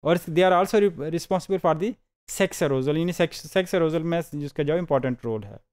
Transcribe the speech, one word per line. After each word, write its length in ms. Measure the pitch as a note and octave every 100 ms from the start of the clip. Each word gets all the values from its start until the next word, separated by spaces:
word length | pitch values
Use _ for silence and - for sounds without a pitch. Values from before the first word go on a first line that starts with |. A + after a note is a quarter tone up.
और 140 | - F3
they 320 | - D#3+ F#3
are 140 | F3+
also 260 | F#3+ A3 G3+
re-, 200 | E3 D3
responsible 500 | E3 - F#3 - F#3+
for 140 | E3+ D#3
the 160 | G3+ - _ _ _
sex 320 | - F#3+ -
arousal, 360 | D#3 C3+ C3 D3+
यानी 140 | E3+
सेक्स, 380 | E3 E3 - -
सेक्स 240 | F#3+ F3+
arousal 260 | F#3+ E3 D#3+
में 220 | E3 E3+ E3+
जिसका 280 | D3 C#3+ -
जो 140 | C#3+ D#3+
इंपॉर्टेंट 480 | F3 C#3 C3 B2
रोल 200 | A#2+ A2
है। 160 | G2+ G#2+ _